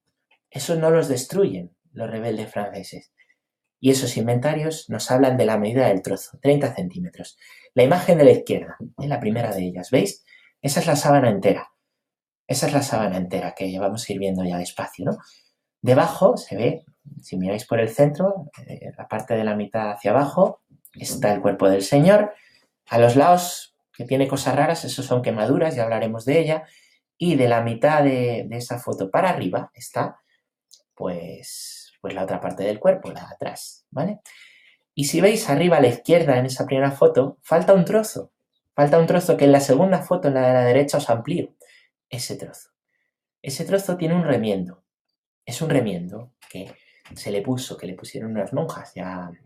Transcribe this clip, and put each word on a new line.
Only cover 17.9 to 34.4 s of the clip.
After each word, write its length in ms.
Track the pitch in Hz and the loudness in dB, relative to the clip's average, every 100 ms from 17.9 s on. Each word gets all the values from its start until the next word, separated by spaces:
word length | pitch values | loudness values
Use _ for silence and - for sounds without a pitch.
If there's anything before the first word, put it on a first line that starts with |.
| - 147 147 190 196 147 - - | 2 2 2 -2 -2 -10 -18 -18
eh, 240 | 143 - - | -16 -16 -16
la 80 | - | -10
parte 280 | 107 - | -10 -4
de 100 | 113 | -2
la 100 | 107 | -2
mitad 380 | 104 104 110 107 | -4 -4 -6 -6
hacia 180 | 104 101 | -4 0
abajo, 520 | 120 143 180 190 - _ _ _ | 0 0 2 0 0 _ _ _
está 380 | - - - 104 | -14 -10 -2 -2
el 80 | 98 | 0
cuerpo 300 | 101 98 98 | -2 2 2
del 120 | 98 | 2
Señor. 500 | - 143 170 208 208 - _ _ _ _ _ | 2 4 6 6 4 -6 _ _ _ _ _
A 100 | 117 | 4
los 160 | 120 | 6
lados, 640 | 131 160 180 180 - - _ _ | 6 6 4 2 -10 -16 _ _
que 120 | - | -16
tiene 220 | 123 135 135 | -4 0 0
cosas 300 | 131 135 135 | 0 -2 0
raras, 280 | 156 160 | 0 -2
esos 220 | - - 127 | -6 -8 -2
son 160 | 123 | -2
quemaduras, 540 | 123 110 110 165 160 127 | 0 -2 0 2 0 0
ya 80 | |
hablaremos 400 | 113 110 110 113 | -2 -2 -4 -4
de 160 | 131 160 | 0 2
ella. 240 | 156 156 - _ _ _ _ _ | 2 -2 -6 _ _ _ _ _
Y 200 | 175 139 | 0 2
de 100 | 120 | 2
la 140 | 117 | 2
mitad 420 | 117 117 147 151 | 0 0 2 4
de, 440 | 139 127 123 110 98 | 2 2 -2 -4 -8
de 80 | 120 | -10
esa 240 | - 120 | -10 -10
foto 280 | - 113 95 | -8 -8 -2
para 180 | 151 185 | 0 0
arriba 420 | - 92 127 - | -2 -4 -6 -8
está, 460 | - - 123 - - _ _ _ _ _ _ _ | -16 -10 -6 -6 -8 _ _ _ _ _ _ _
pues, 960 | _ 95 87 85 - - - - - - _ | _ -10 -8 -12 -16 -18 -16 -16 -18 -20 _
pues 140 | 95 | -12
la 100 | 95 | -8
otra 160 | - 90 | -6 -6
parte 240 | 92 92 | -8 -6
del 160 | 101 107 | -6 -2
cuerpo, 300 | 190 190 92 | -2 -2 -8
la 80 | 90 | -16
de 140 | - | -18
atrás, 520 | - - - - - _ | -14 -14 -14 -18 -20 _
¿vale? 300 | 135 180 208 - - | -8 -8 -8 -18 -20